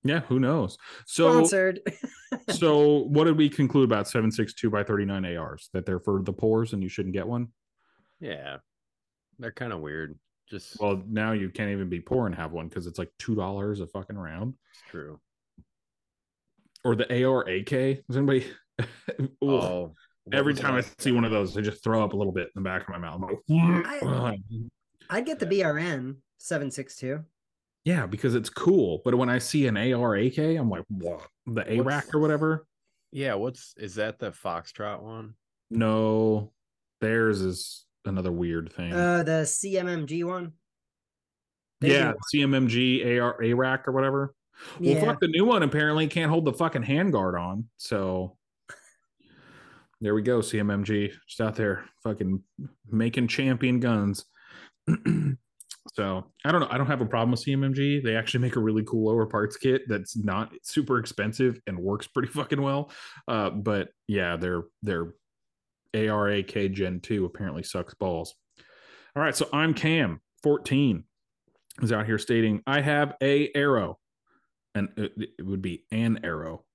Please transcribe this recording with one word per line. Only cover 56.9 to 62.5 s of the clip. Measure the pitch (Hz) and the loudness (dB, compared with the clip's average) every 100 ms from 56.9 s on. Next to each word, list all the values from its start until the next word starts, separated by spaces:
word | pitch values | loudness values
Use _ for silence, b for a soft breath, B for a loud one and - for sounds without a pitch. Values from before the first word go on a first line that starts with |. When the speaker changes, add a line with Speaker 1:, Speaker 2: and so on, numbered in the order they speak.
| 139 | 0
Speaker 1:
a | 117 | 0
problem | 120 120 | 2 2
with | 123 | 0
C | - | 0
M | 135 | 0
M | 135 | 0
G. | 135 139 143 | 0 0 2
They | 123 110 | 0 0
actually | 113 127 | 0 0
make | 123 123 | 0 2
a | |
really | 110 110 | 2 0
cool | 110 113 107 | 0 0 2
lower | 113 | 2
parts | 110 110 107 - | 2 0 -2 0
kit | 135 131 131 | 0 0 0
that's | 104 92 | -4 -4
not | 113 104 95 113 - | -4 -2 -2 -6 -10
super | - - 135 123 | -4 -2 2 0
expensive | 113 - 104 113 127 123 - | 0 -4 -4 2 0 0 -8
and | 90 | -6
works | 92 104 - | -4 -4 -4
pretty | - 123 | -4 -4
fucking | 147 135 | -6 -4